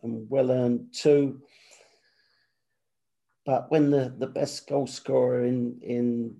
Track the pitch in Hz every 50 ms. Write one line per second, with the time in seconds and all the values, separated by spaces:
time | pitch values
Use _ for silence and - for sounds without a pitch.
0 | - 117 117 113 113 110 131 135 131 127 127 127 123 123 120 117 - - - -
1 | - 156 147 143 139 135 139 135 - _ _ _ _ _ - - _ _ _ _
2 | _ _ _ _ _ _ _ _ _ _ _ _ _ _ _ _ _ _ _ _
3 | _ _ _ _ _ _ _ _ _ 139 131 120 - - 151 160 147 143 143 139
4 | 131 123 127 - 131 131 - - 143 139 - - - - 139 143 135 120 - -
5 | - - 135 131 127 127 127 123 123 123 127 127 120 120 123 - - - 120 120
6 | 120 120 120 117 117 113 104 -